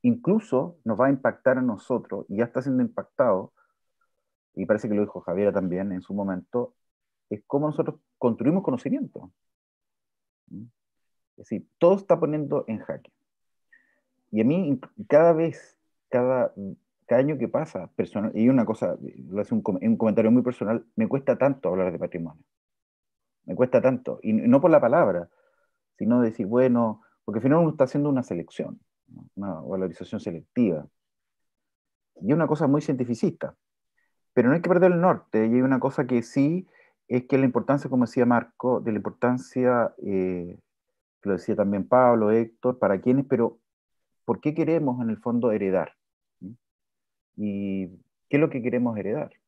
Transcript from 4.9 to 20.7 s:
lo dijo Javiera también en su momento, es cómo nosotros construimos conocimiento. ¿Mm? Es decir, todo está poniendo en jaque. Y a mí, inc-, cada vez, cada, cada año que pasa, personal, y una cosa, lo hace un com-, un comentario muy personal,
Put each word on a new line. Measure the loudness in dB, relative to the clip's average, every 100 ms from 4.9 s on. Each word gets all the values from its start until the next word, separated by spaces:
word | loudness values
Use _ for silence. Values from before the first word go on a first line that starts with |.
lo | -2
dijo | -2 -6
Javiera | -6 -2 0
también | 0 -2 -4 -6
en | -8
su | -8
momento, | -6 -6 -6 -6 -6 -6 _ _ _ _ _ _
es | -12 _
cómo | -2 -2
nosotros | -2 -6 -8 _ _
construimos | -2 0 0 0
conocimiento. | -2 -4 -4 -4 -6 -12 -20 _ _ _ _ _ _ _ _ _ _ _ _
¿Mm? | -18 -18 _ _ _ _ _ _ _
Es |
decir, | -10 -10 -10 _
todo | 4 4
está | 2 0
poniendo | 0 -2 -2 -4 -4
en | -8
jaque. | -8 -12 _ _ _ _ _ _ _ _ _ _ _ _ _
Y | 0
a |
mí, | 2 2 0
inc-, | -4 -6 -18 2
cada | 6 6
vez, | 4 0 -4 -18 _ _ _ _
cada, | -2 0 0 -2 -4 -12 -14 _ _ 0
cada | 2
año | 2 -2
que | -4
pasa, | -4 -6 -10 -10 -8
personal, | -6 -4 -4
y | 2 4
una | 4
cosa, | 0 -2 -4 -4 -10 -16 -8
lo | -6
hace | -2
un | -2
com-, | -2 -2
un | 0 2
comentario | 2 2 4
muy | 4
personal, | 2 -4 -4